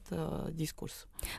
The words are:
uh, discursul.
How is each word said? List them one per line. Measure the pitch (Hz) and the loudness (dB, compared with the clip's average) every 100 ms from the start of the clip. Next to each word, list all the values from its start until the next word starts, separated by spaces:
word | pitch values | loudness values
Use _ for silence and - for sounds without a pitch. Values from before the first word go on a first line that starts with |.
| - | 4
uh, | 170 156 147 - | 2 4 2 2
discursul. | 160 156 - - - - - - | 2 2 2 -6 -6 -12 -6 -4